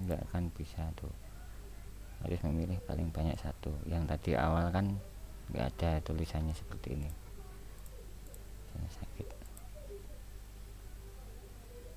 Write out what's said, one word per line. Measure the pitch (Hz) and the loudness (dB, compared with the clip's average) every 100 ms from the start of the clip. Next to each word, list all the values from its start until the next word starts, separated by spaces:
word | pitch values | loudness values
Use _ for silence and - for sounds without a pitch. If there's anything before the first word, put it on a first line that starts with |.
| 92 | 2
nggak | 78 - | 2 2
akan | 87 85 - | 2 2 0
bisa | 78 - 80 78 | -4 -2 -2 -2
tuh. | 71 - - - - - - - - - - - | -4 -6 -8 -8 -8 -8 -8 -8 -8 -8 -8 -4
Harus | 90 87 80 | 0 2 4
memilih | 80 87 92 - | 4 4 2 2
paling | 78 82 | 2 2
banyak | 80 78 - | 4 4 4
satu. | 69 - - 73 | 0 -2 -2 0
Yang | - 85 76 | 2 4 4
tadi | 80 87 - | 4 6 6
awal | 78 82 175 | 8 8 6
kan | 185 143 196 - - - - - | 6 6 4 -2 -8 -10 -8 -2
nggak | - 65 - | 2 2 4
ada | 85 78 | 6 6
tulisannya | - 80 82 78 78 80 | 4 2 2 2 2 2
seperti | - - 62 69 | -2 -4 -2 0
ini. | 76 - - - - - - - - - - - - - - - - | 0 -4 -8 -10 -8 -8 -8 -8 -8 -8 -8 -10 -10 -10 -10 -10 -8
Saya | - 78 - | -4 -4 -4
sakit. | - - - - - - - - - - - - - - - - - - - - - - - - - - - 480 - | -6 -4 -6 -6 -8 -8 -8 -8 -8 -8 -6 -8 -8 -10 -10 -10 -10 -10 -10 -10 -10 -10 -10 -10 -10 -12 -10 -10 -10